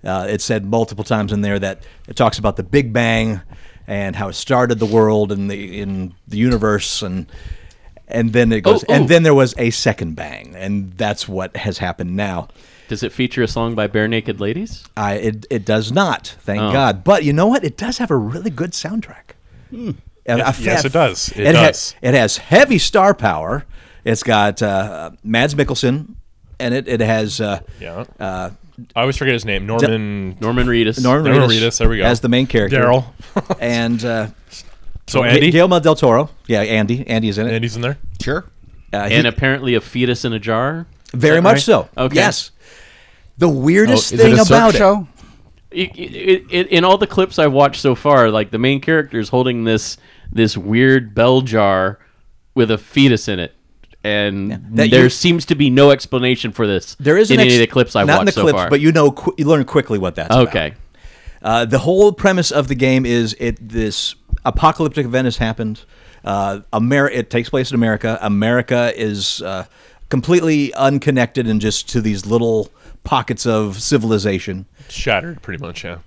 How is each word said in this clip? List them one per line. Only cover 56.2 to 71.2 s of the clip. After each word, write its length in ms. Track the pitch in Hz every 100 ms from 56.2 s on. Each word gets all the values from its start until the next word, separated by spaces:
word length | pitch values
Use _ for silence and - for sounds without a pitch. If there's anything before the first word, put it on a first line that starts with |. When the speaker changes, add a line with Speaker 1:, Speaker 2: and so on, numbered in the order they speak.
| 127 123 117
Speaker 2:
for 140 | 101 107
this 300 | 95 - -
Speaker 1:
There 200 | 135 175
is 140 | 214
Speaker 2:
in 60 | 127
Speaker 1:
an 80 | 127
Speaker 2:
any 40 |
Speaker 1:
ex-, 0 | 123
Speaker 2:
of 40 |
the 60 | 113
clips 240 | - 117 -
I've 100 | 143
Speaker 1:
not 120 | 170
in 40 | 202
Speaker 2:
watched 80 |
Speaker 1:
the 60 | -
Speaker 2:
so 20 |
Speaker 1:
clips, 160 | 175 107
Speaker 2:
far. 100 | 87
Speaker 1:
but 120 | 143
you 100 | 151
know, 200 | 156 147
qu-, 200 | 139 - -
you 60 | 147
learn 180 | 156
quickly 320 | 127 151 - 107
what 180 | 92 82
that's 180 | 82
Speaker 2:
Okay. 340 | 123 123 - 76
Speaker 1:
about. 100 | - - _ - - - -
Uh, 200 | - 117
the 140 | 120 135
whole 340 | 147 185 208
premise 380 | - 196 185 170
of 160 | 143 131
the 60 |
game 320 | 131 131 131 123
is 280 | 120 113 -
it, 180 | 120 110 113
this 460 | 113 110 - - - _ -
apocalyptic 640 | 131 - 156 - 156 147 127
event 180 | 127 127
has 100 | -
happened. 420 | 113 110 110 107 - _ - -
Uh, 360 | - 98 98 101 -
Amer-, 360 | 110 117 139 139
it 200 | 120 113
takes 180 | 120 117
place 220 | 135 127
in 60 | 127
America. 420 | 113 107 113 113
America 720 | 107 101 110 123 120 120 120 -
is, 440 | 110 104 98 -
uh, 220 | 90 95 92 _ _ _ -
completely 680 | 131 135 180 160 151 139
unconnected 720 | - 135 139 147 131